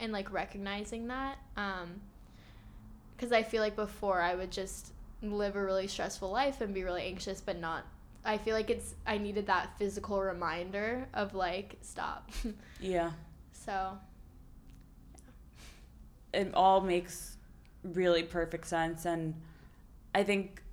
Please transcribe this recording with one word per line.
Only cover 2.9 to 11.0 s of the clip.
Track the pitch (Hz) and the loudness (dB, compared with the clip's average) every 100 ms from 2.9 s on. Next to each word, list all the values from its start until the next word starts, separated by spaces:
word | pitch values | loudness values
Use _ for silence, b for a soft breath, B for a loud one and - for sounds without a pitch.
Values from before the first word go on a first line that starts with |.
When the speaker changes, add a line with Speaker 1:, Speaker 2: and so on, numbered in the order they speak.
| - - - | -16 -14 -6
Speaker 1:
'cause | 240 | 4
I | 226 | 6
feel | 220 220 | 6 2
like | 214 208 | 2 2
before | 208 - 202 185 | -2 0 2 4
I | 175 180 | 4 2
would | 185 | -2
just | 196 190 - - - - - | -4 -4 -8 -12 -14 -14 -8
live | 208 208 202 202 | -2 0 0 2
a | |
really | 190 190 196 | 2 2 0
stressful | - 190 - 185 | -2 -2 -2 0
life | 226 277 269 | 2 2 2
and | 208 | -2
be | 190 | -2
really | 180 175 185 | -2 -2 -2
anxious, | 185 202 190 | -4 -6 -4
but | - 170 | -4 -2
not, | 165 156 - - - - 214 | -2 -4 -6 -16 -18 -6 0
I | 214 | 0
feel | 220 220 | 2 2
like | 208 | 2
it's, | 226 - - - | 0 -2 -6 0
I | 208 | 0
needed | 208 202 202 | 2 0 4
that | 180 - - | 2 2 0
physical | 202 202 208 196 | 0 0 0 2
reminder | 190 175 165 170 180 202 214 247 | 2 0 0 0 -2 -2 0 -2